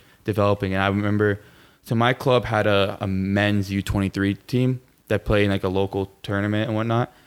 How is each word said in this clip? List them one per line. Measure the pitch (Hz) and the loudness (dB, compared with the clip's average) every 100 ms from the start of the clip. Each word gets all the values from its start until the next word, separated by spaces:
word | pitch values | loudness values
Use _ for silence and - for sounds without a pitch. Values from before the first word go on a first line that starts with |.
| - _ | -20 _
developing. | - 104 101 101 95 | -4 2 2 2 0
And | 95 | 0
I | 98 | 0
remember, | 101 104 104 104 101 - - - _ | 0 0 2 2 0 -8 -20 -20 _
so | - | -4
my | 117 120 | 0 2
club | 127 139 123 | 0 2 0
had | 107 110 104 | 2 0 2
a, | 101 98 101 | 2 0 -2
a | 98 | -4
men's | 95 95 98 104 104 95 | -2 0 2 2 0 0
U | 98 | -4
twenty-three | - 101 95 98 98 | -2 0 0 0 -2
team | 98 - 123 127 127 _ _ - | -2 -4 0 0 -2 _ _ -4
that | 107 | -4
played | - 104 | 0 2
in, | 101 | 2
like, | 98 | 0
a | 92 | 0
local | 95 98 98 95 _ | 0 -2 -2 -6 _
tournament | - 101 104 107 110 | -6 -4 -2 -2 -2
and | 110 | -2
whatnot. | 113 117 - - | 0 -2 -2 -8